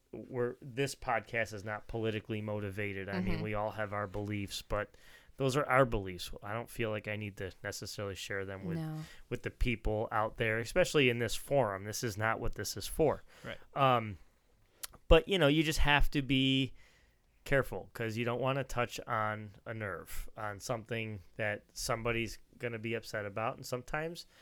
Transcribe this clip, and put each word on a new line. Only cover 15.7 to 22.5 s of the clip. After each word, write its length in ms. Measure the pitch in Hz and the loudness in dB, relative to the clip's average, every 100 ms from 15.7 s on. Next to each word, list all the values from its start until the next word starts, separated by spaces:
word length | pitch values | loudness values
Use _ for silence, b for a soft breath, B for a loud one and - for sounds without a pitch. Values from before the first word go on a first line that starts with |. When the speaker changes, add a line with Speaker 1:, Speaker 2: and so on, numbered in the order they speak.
| 151 | 6
Speaker 1:
have 300 | 147 143 - | 6 8 6
to 100 | 147 | 4
be 520 | 127 135 131 135 131 - b b b b _ _ - | 2 4 4 4 2 -4 b b b b _ _ 0
careful, 440 | 139 - 98 90 | 2 2 -4 -8
'cause 240 | - 113 110 | -6 -4 -2
you 80 | 117 | -2
don't 160 | 123 | 0
wanna 220 | 131 135 | 0 0
touch 360 | 131 123 120 - - | -2 -2 -2 -4 -4
on 440 | 117 107 107 107 101 - | 0 0 -4 -8 -14 -10
a 80 | |
nerve, 560 | 113 104 82 - - - - | -6 -6 -6 -6 -6 -6 -8
on 240 | 107 98 | -8 -8
something 640 | - 117 104 117 110 107 - - | -6 -6 -4 -6 -4 -8 -10 -4
that 260 | 107 104 - | -2 -4 -8
somebody's 640 | - - 117 117 117 110 - - | -6 -4 -2 0 0 -2 -6 -18